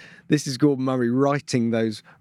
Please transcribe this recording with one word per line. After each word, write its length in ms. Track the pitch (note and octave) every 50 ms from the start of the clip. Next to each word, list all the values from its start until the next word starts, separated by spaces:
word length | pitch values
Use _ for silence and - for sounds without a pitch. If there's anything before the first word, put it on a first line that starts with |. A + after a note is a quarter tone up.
| - - - - - -
this 180 | D3+ D3 -
is 100 | D3 C3 A#2+
Gordon 260 | D3+ D3 C#3 B2+ C3
Murray 260 | C3 C3 B2+ B2 A#2
righting 600 | A#2+ C3 C#3 C#3 C#3+ C#3+ - - - B2+ A#2 A#2 A2+
those 320 | A2+ A2+ A2 G#2+ - - - - _